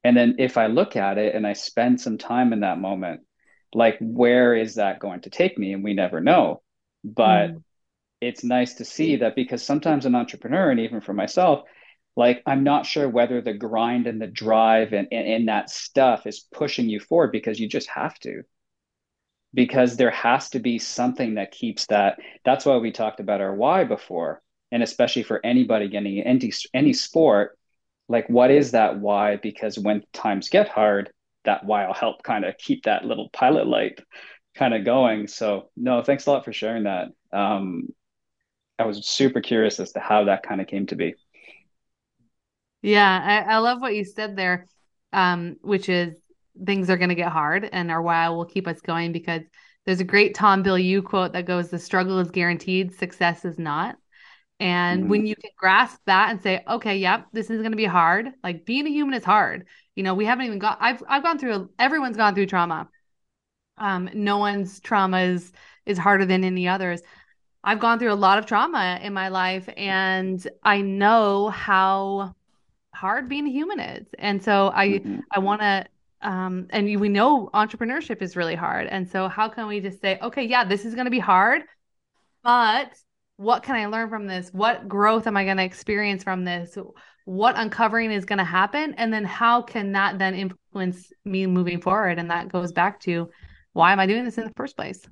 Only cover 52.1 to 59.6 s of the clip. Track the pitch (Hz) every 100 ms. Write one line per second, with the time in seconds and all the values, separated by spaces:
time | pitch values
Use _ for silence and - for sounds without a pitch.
52.1 | 190 175 180 175 170 185 185 185 - 180
53.1 | - 170 170 180 165 160 151 202 - _
54.1 | _ - _ _ _ 190 175 175 180 185
55.1 | 208 214 208 208 _ 185 196 247 - -
56.1 | 190 214 214 196 185 - 233 220 196 185
57.1 | 190 - 220 214 226 220 220 208 175 165
58.1 | 190 240 - 185 170 - 254 294 294 277
59.1 | 254 - 208 156 -